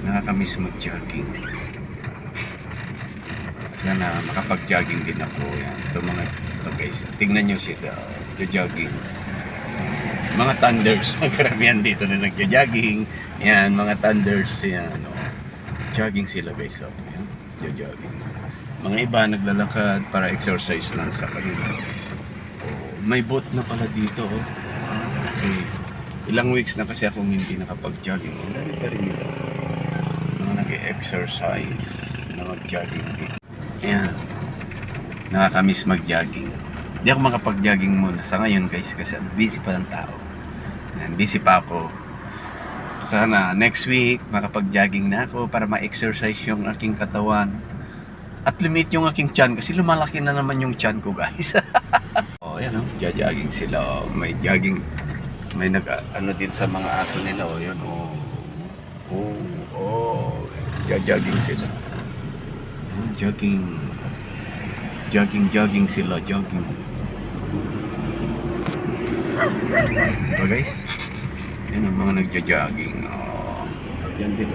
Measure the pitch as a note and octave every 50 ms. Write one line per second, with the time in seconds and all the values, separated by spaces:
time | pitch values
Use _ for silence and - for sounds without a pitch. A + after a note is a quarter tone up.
0 | - F#2 G2 G2+ G2 - G2+ G2 G2 F#2 - - F#2 F2+ F2 - - F2 E2+ F2+
1 | F2+ - - - C#2+ - - - - - - - - - - - - - - -
2 | - - - - - - - - - - - - - - - - - - - -
3 | - - - - - - - - - - - - - - - - - F#2+ F#2+ F#2
4 | F2+ F2 E2+ F2 E2+ - - - F#2+ - F#2+ F2+ - - G2 F2 F2+ - E2+ E2+
5 | D2+ - D#2 - D2+ D2 - - C#2+ C#2+ C#2+ C#2+ C#2 C#2 C#2 - - - - F2
6 | E2+ F2+ F2+ F2 F2 - - - - - - - - - - - E2+ - - -
7 | - - - - G#2+ G2+ G2+ G#2+ G#2 G2+ G2 F#2+ - - E2 - - - - -
8 | - - - - - - - - G2 F#2 F#2+ F#2+ F2+ F2 - E2 E2 D2+ - -
9 | - - - - - - - - - - - - - - - - - - - -
10 | - - - - - - - G2 A#2+ C3+ C3 - - A#2+ A#2 A2+ G#2+ A2 A2 G2+
11 | - - - - D#3+ C#3 B2+ - A2 A#2+ A2+ A2 A2+ A#2+ A#2+ G#2+ G#2 A2+ G2+ F#2
12 | G2+ G2 G2 G2 G2 G2 F2+ F#2 G2+ F#2+ G2+ B2+ C#3 B2 A2+ A#2 A2 A2 G#2 G#2+
13 | A2 - - - - - - - - G#2 G#2+ G2+ G2 G2+ G2+ G2+ G#2 G#2 G#2 G2
14 | - G#2+ G#2+ G#2 G2+ G2+ G2+ G2+ F#2+ - - - - G2 F#2 F2+ E2+ E2 D#2 D2+
15 | D2+ - - - - - - - - - - - - - - - - - - -
16 | A2 A2 G2 G2 G2+ F#2+ - G2 D#2+ E2 D#2 C#2+ D2 C#2 - - C#2 C2 - -
17 | - D2 D2 E2+ - - - - - - - - - - - - C#3+ C#3 - -
18 | - - - - - - - - - - - - - - - - - F#2 G2+ A2+
19 | A#2+ A#2+ A#2 A2+ A2 G#2+ G#2+ G2+ G2 G2+ G2 G2+ G#2 G2+ - A2+ G#2 G2+ G2 G2
20 | G2 - - G2 F#2+ F#2 F#2 G2 - G#2 F#2 F2 - - F2+ E2 D#2+ - - D#2+
21 | E2 F2+ - - - - - D#2+ - - - - - - - - - - - -
22 | - - - - - - - - - - - - - - - - - - C2+ D#2+
23 | F#2+ G#2+ A#2+ B2+ A#2 A2+ B2+ C3+ B2+ - - B2+ A#2+ A2+ A#2 A2+ A2+ G#2+ - A2
24 | G#2+ G#2 - - A#2 G2+ G2+ A2 - - - - - - - - - - G2+ A2
25 | A#2 B2 C#3 G#2 G#2 - - - G2 G2 F#2+ F#2 F2+ E2 - - - - - -
26 | - - - - - - G#2+ A#2 A#2+ B2 B2+ B2+ A#2 - - - A2 G2+ A#2 -
27 | - G#2 G2 G#2+ G2+ G2 G2 G2 F#2+ - F#2+ F#2+ F#2 - F2+ - - E2 D#2+ -
28 | - F#2+ F#2+ F#2 E2+ D#2+ D#2 - - F#2+ G2 C3 C#3+ D#3 - - D#3+ - - -
29 | - - - - - - - - - - - - - - - D#3+ - - - -
30 | - - - - - - - - - G2 G2+ - - - - F#2 F#2 F#2 F#2 -
31 | - - - F2+ F2+ F2 - - F2 E2+ - - - - - - - - - -
32 | - - - - - - - - F#2+ F2+ F#2 F2 - - F2+ F2 F2 F2 - E2
33 | E2 - - - D#2+ - - - _ - - - - - - - - G3 - G2+
34 | G2 F#3 - - - - - - - - - - - - - - - - - -
35 | - - - - - - G2 F#2+ G2 F#2+ F2+ F#2 F#2+ G2 F#2+ - - F#2 F#2 F2
36 | D#2+ D#2+ E2+ E2 E2+ C#2+ - - C2+ C#2 - - - - - - - - - -
37 | - A#2 C3+ C3+ C3+ B2+ A#2+ A#2 - A2 G#2 G2 G2 G#2 G2+ F#2+ F#2+ F#2+ G2 F#2+
38 | F#2+ F#2+ F2+ F2 E2+ - - F#2+ G#2+ A2 G2+ F#2+ F#2 F2+ E2+ F2 - - - -
39 | E2+ - - - - F#2+ F#2 G2 A2 A2 F#2+ - - - F#2 F2+ F#2 - - D#2+
40 | D#2 D2+ - - - - - - - - - - - - - - - - - -
41 | D2+ D#2+ E2 E2+ G2+ G#2 - - - - F#2 F2+ - - E2 F2 E2 D#2+ - -
42 | - - - - - - - - - - - - - - - - - - - -
43 | - - - G#2 G#2+ A2+ A2 G2+ F#2+ F2+ F2+ G2 A2 A#2 A2+ - - B2+ B2+ B2+
44 | B2 A#2+ B2 A#2+ - - - G2+ G2+ G2+ - A2 G2+ F#2+ G2 G2+ G2 G2+ F#2+ G2
45 | G2 G2 G2 G#2+ B2+ B2 - B2 A#2+ A2+ - A#2+ A2 G#2 G#2+ G#2 - G#2 - -
46 | - A2+ G#2 - - G#2+ G#2+ - - - A2 G#2 G2+ G2 A2 - - A2 G#2+ G#2
47 | G#2 G2+ - G#2+ G#2 G#2+ G#2+ G#2 G#2 G2+ G2 - - - - - - - - -
48 | - - - - - - - - - - - - F#3 E3 D#3+ E3 E3 - - E3
49 | D#3+ D#3+ D#3 - D3+ C#3 - - C3+ B2 A#2+ G#2+ A2+ - D#3+ F3 F3+ E3+ E3 D#3+
50 | D#3 C#3+ C#3+ D#3 C#3+ C#3+ C#3+ C#3+ C#3 C3+ C#3 C3 C3 C3 A#2+ - - A2+ G#2+ A2
51 | - G2 G2 - D2+ - - - E3+ - - G#3+ - - - - - - - -
52 | - - - - G3+ - - - - D#2+ D#2+ D#2+ A#2+ C3 - E2 - - - -
53 | F2+ F2 F2 - D#2+ D#2+ D#2+ C#2+ D2 D2 - - - C#2+ C#2 D2+ C#2 C2 C2+ C#2+
54 | D2 - - - E2+ E2+ E2+ - - F2+ G2 F#2+ F#2 F#2+ F#2+ F2+ D2+ - - -
55 | - - - - - - - - - - - - F2+ F#2+ F#2+ F#2+ F#2 C#2 C2 -
56 | - - - G2+ G2 G2 G2 E2+ F#2+ F#2+ F#2+ - G2 F#2+ F#2 F#2 F#2+ - - F#2
57 | F#2 F2+ - F#2+ F#2 F#2+ F#2+ - - E2 D#2+ D#2+ E2+ F2+ F#2 F2 - F2 E2+ E2+
58 | E2+ D#2+ D#2 D2+ D2 - - - - D3+ - - E3 F#3 - - - - - -
59 | - - F3+ F#3+ - G#3 - - - F3+ F3 - - - - - - G2 A2 A#2
60 | A#2 A#3 - - - - - - - - - - - - - - - - G2 G2
61 | F#2+ - G2+ G2 F#2+ - - - - - - - - - - - - - - -
62 | - - - - - - - - - - - - - - - - - - F#2+ G2
63 | A2 A#2 - - G2+ G2+ G#2 - G2+ G2+ G2 F#2+ F#2 F2+ E2+ D#2+ D2 C2+ C2+ -
64 | - - - - - - - - - - - - - - - - - - - -
65 | - - - G#2 G#2 G2 G2+ G#2 G2+ F#2+ F2 G#2+ G#2+ G#2 G2 G2+ G2 F#2+ - -
66 | F#2 F2+ F2+ E2+ E2 - G2 G2 G2 - G2 F2+ E2+ D#2+ - - - - - -
67 | - - - - - - - - - - - - - - - - - - - -
68 | - - - - - - - - - - - - - - - - - - - -
69 | - - - - - - - - - C#5+ - - - - - - - - - B2
70 | - - - - - - C3 - - F#2+ G#2 A#2+ C#3 - - - - - - -
71 | - - - - - - - - - - - - - - G2+ G#3 G#2+ G2 F#2 F#2+
72 | F#2+ G2 G2 F#2+ F#2 F#2 - F2+ E2 - E2+ D2+ D2 D2 D2 D2 D#2 - - -
73 | - - - - - - - - - - - - - - - - - - - -
74 | - - - - G2+ G#2 G2+ G2 G#2+ - -